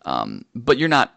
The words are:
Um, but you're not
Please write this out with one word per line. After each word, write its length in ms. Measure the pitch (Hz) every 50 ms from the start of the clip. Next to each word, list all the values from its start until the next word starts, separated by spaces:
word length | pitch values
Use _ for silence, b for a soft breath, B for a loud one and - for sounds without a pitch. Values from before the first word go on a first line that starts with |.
| b -
Um, 340 | 65 62 53 53 52 50 - _ _
but 220 | 120 117 135 143 127
you're 180 | 156 165 156 139
not 120 | 113 - -